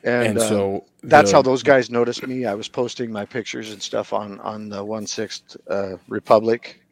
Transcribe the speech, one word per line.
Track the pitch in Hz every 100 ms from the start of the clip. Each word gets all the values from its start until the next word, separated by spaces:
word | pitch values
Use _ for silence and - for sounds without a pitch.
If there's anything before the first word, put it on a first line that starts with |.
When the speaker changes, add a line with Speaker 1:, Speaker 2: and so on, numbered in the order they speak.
Speaker 1:
And, | - 120 113
Speaker 2:
And | 104
Speaker 1:
uh, | 110
Speaker 2:
so | 104 98 98 - _
Speaker 1:
that's | - 151 151
Speaker 2:
the | 156
Speaker 1:
how |
those | 135 131
guys | 143 135 117
noticed | 120 120 120 131
me. | 127 120
I |
was | 101 107
posting | - 120 - 120
my | 107 101
pictures | 127 104 127 110
and | 104
stuff | - 113 104
on, | 104 104 98
on | - 107 107
the | 101
one | 101 110 104
sixth, | - 107 - _ - -
uh, | 98 98 92 -
Republic. | 104 - 113 110 117 - - _